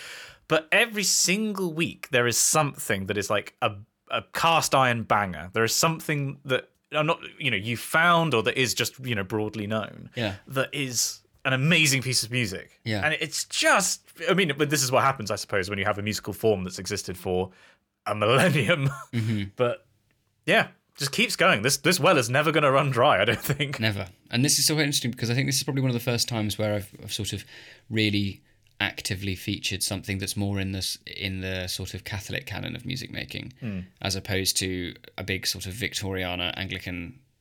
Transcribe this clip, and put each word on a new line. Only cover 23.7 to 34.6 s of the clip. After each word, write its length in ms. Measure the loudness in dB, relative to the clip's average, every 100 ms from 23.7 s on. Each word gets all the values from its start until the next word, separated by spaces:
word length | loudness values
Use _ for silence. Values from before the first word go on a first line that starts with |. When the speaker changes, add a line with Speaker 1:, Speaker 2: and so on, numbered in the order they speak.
| 2
Speaker 2:
Never. 260 | 2 2 -6 -12 -4
And 140 | 2
this 140 | 4 4
is 80 | 4
so 80 | 4
interesting 320 | 2 2 -2
because 200 | -2 0
I 40 |
think 120 | 2 2
this 80 | 0
is 60 |
probably 200 | 0 0
one 80 | 2
of 40 |
the 60 | 0
first 280 | 0 0 0
times 300 | 0 -2 0
where 160 | 0
I've, 160 | 0 -4 -14
I've 100 | -10
sort 200 | -6 -6
of 120 | -6 -10 -20 -20 -20 -4
really 520 | 2 4 4 0 -4 _ _ _ -2
actively 540 | -2 -2 -6 -4 -4 -6
featured 460 | -6 -4 -4 -4
something 360 | -4 -4 -4 -4
that's 180 | -4 -4
more 220 | -2 -2
in 120 | -4
this, 260 | -4 -6 -8 -12
in 340 | -8 -6 -6
the 260 | -6 -6 -6
sort 260 | -8 -8
of 100 | -10
Catholic 400 | -10 -10 -8 -8 -6
canon 280 | -8 -8
of 100 | -8
music 260 | -6 -6 -8
making, 400 | -10 -10 -10 -12 -12
Speaker 1:
Hmm. 200 | -10 -8 -10 -8
Speaker 2:
as 140 | -4 -4
opposed 400 | -2 -2 0
to 360 | 0